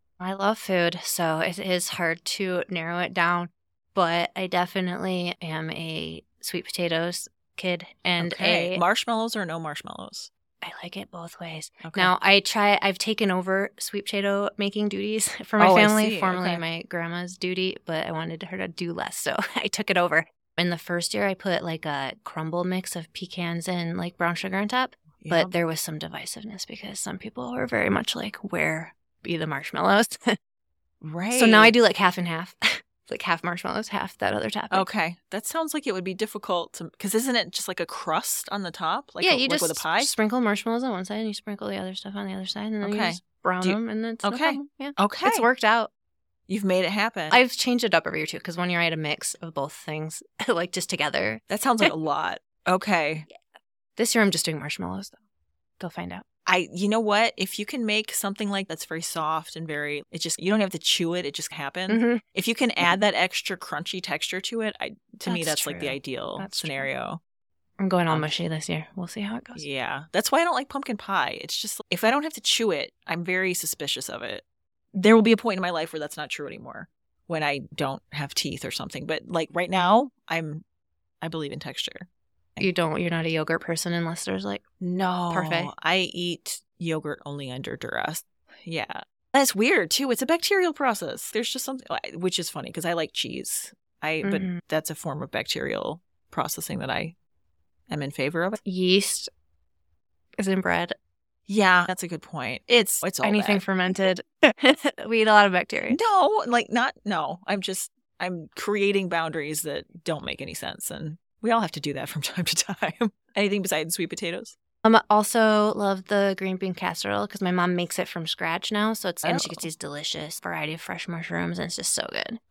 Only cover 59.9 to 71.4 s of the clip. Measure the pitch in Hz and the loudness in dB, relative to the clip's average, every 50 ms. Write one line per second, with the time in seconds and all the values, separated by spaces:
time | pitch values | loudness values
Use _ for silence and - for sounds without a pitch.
59.9 | 147 147 - - - 165 - 165 151 - - 185 208 220 202 185 - 147 - - | -4 -6 -8 -8 -8 -6 -4 -4 -4 -2 0 2 2 4 2 0 -2 -2 0 0
60.9 | - - 180 165 175 180 170 143 143 - - - - - 147 139 - 180 185 190 | 2 2 2 0 -2 -2 -4 -4 -6 -6 -8 -8 -8 -8 -8 -6 -6 -4 0 2
61.9 | 214 226 233 233 240 226 - _ - 196 185 - 226 - 277 233 - - 175 175 | 2 4 4 4 2 2 -2 _ -6 -4 -2 -2 0 0 0 0 2 2 4 4
62.9 | 175 190 208 208 - 107 175 185 - - - - 196 175 - - - 147 175 - | 4 4 4 4 4 4 2 0 0 -2 -4 -4 -6 -8 -8 -8 -8 -8 -6 -6
63.9 | - 185 180 - 143 156 - - - 185 190 - 240 226 220 214 - - - - | -8 -8 -6 -6 -4 -4 -4 -4 -6 -6 -6 -6 -4 -4 -4 -4 -4 -6 -8 -8
64.9 | 220 - _ _ - - - 190 180 175 165 160 151 147 - 147 160 175 160 139 | -8 -12 _ _ -16 -10 -6 -4 -2 -2 0 -2 -2 -2 -2 -4 -4 -6 -6 -6
65.9 | 131 143 - 139 127 - - - - - 196 202 - - - 160 139 135 135 135 | -6 -6 -6 -8 -8 -6 -6 -6 -8 -8 -8 -8 -6 -6 -6 -4 -4 -4 -4 -4
66.9 | 135 127 123 - - 165 _ _ _ _ _ _ _ _ _ _ _ - 196 190 | -4 -4 -6 -6 -8 -10 _ _ _ _ _ _ _ _ _ _ _ -4 0 2
67.9 | 185 180 175 165 160 156 156 156 - - 170 160 160 156 - - 170 156 156 - | 2 4 4 4 2 2 0 0 -2 -2 -2 -2 -4 -4 -4 -4 -4 -6 -6 -8
68.9 | - 190 180 170 - - 208 202 226 240 - - - 160 151 143 139 131 120 - | -10 -10 -10 -8 -8 -8 -8 -6 -8 -8 -10 -12 -16 -12 -10 -8 -6 -6 -4 -4
69.9 | - 135 160 - - - - - - 294 339 349 330 247 277 - - 277 285 - | -6 -8 -6 -4 -2 0 0 2 4 2 4 2 0 -2 -4 -4 -6 -6 -6 -4
70.9 | 233 208 - - 196 180 135 - - - | -6 -6 -4 -2 0 0 0 0 -2 -6